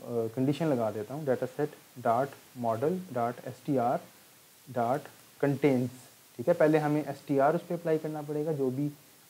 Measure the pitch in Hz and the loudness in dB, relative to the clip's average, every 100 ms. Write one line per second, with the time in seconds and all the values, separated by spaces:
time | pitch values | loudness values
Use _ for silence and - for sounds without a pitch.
0 | 123 117 113 131 135 143 160 123 110 107 | -6 -4 -2 0 0 0 0 0 0 -2
1 | 104 143 139 120 127 - 147 - - 127 | -6 -4 -2 -2 -2 -4 -6 -6 -20 -4
2 | 120 117 143 - - 123 117 113 147 185 | 0 2 0 -6 -16 -4 -2 0 0 -2
3 | 185 123 117 120 127 - - 131 120 170 | -4 -4 -4 -4 -12 -8 -2 0 2 0
4 | - - - - - - - 123 117 147 | -6 -20 -20 -20 -20 -20 -8 -2 0 -2
5 | - - - - 143 135 147 127 127 - | -4 -20 -20 -2 0 4 4 4 0 -6
6 | - - - - 175 170 156 156 147 151 | -20 -20 -16 -2 2 4 6 4 4 0
7 | 143 131 - 135 143 170 - 170 160 156 | -2 -6 -2 2 4 2 -2 -4 0 -2
8 | 156 151 147 151 156 147 131 127 147 147 | -2 -8 -6 -4 -2 0 0 0 -4 -6
9 | - - | -20 -20